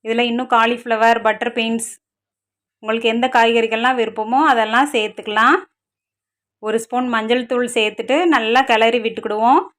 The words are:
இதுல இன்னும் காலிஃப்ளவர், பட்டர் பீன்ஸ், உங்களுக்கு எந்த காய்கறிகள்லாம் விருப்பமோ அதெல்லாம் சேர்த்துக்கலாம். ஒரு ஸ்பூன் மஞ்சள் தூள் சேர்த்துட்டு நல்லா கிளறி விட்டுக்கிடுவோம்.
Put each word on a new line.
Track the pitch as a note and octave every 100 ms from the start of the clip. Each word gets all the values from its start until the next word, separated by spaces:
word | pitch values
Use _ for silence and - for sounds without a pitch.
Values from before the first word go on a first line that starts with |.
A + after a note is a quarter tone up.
| A3
இதுல | A3+ A#3+
இன்னும் | A#3 B3
காலிஃப்ளவர், | A#3 A3+ A#3+ A#3+ A3 A3+ A3+ G#3+
பட்டர் | G#3+ A#3 A#3
பீன்ஸ், | A3+ A3+ - - _ _ _ _ _ _ _ _
உங்களுக்கு | G#3+ A3+ A3+
எந்த | A#3 B3 B3
காய்கறிகள்லாம் | A3+ A#3 A3+ A3+ B3 B3
விருப்பமோ | A3+ A3 G#3+ C4 D#4
அதெல்லாம் | A#3+ A3 A3+ C#4+
சேர்த்துக்கலாம். | A#3+ G#3+ G#3+ G#3+ G#3+ A#3 E4+ F#4+ _ _ _ _ _ _ _ _ _ G#3+
ஒரு | A3+
ஸ்பூன் | A3+ B3 B3
மஞ்சள் | A3+ A3 B3 A#3+
தூள் | B3 A#3+ A#3+
சேர்த்துட்டு | G#3+ G#3+ A3+ C#4 F4
நல்லா | C4 A3 B3 C4
கிளறி | A3 A3+ A#3 A3
விட்டுக்கிடுவோம். | G3 A3 G#3+ A#3 D4+ F#4